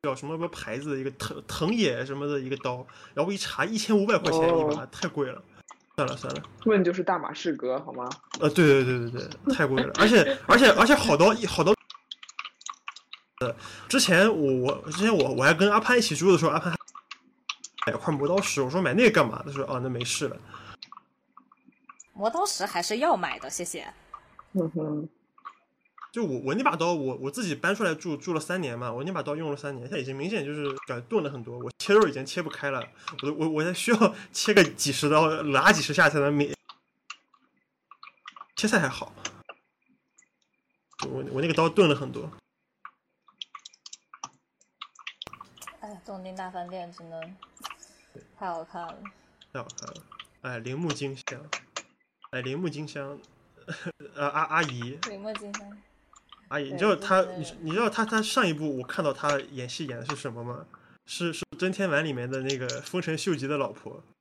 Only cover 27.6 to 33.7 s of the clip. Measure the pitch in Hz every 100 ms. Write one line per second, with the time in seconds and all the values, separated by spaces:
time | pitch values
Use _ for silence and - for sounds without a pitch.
27.6 | 175 202 196 160 175 143 - 160 - 185
28.6 | 147 117 123 117 151 180 143 151 160 143
29.6 | 147 135 123 175 131 135 160 214 143 147
30.6 | 143 135 - 120 120 220 147 135 113 120
31.6 | 123 - - 208 190 131 131 - 160 -
32.6 | 143 135 113 - - 147 139 151 160 156
33.6 | 165